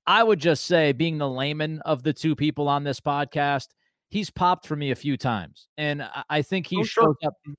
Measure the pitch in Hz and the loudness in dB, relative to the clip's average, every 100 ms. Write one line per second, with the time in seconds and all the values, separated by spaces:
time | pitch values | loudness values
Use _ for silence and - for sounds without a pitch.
0 | - 208 226 180 165 143 - 170 147 127 | 2 4 6 4 4 2 4 4 4 2
1 | 165 151 143 127 143 151 156 156 - 135 | 0 0 -2 -2 -4 -2 -4 -4 -2 -2
2 | 147 - 160 139 151 147 143 143 143 - | -2 -2 -2 0 -2 0 0 0 -2 -4
3 | 147 143 143 151 143 139 - _ _ _ | -2 -2 -2 -2 0 0 -4 _ _ _
4 | _ 208 185 - 180 180 - 147 139 123 | _ -6 -6 0 0 0 -4 -4 -4 -2
5 | 147 131 127 107 82 _ _ - 151 143 | -2 -2 -2 -2 -6 _ _ -4 -4 -4
6 | 127 139 - 151 - 190 - 180 220 226 | -6 -10 -4 -2 -2 -4 -2 -2 -2 2
7 | 214 139 151 - 147 | 2 2 -4 -8 -18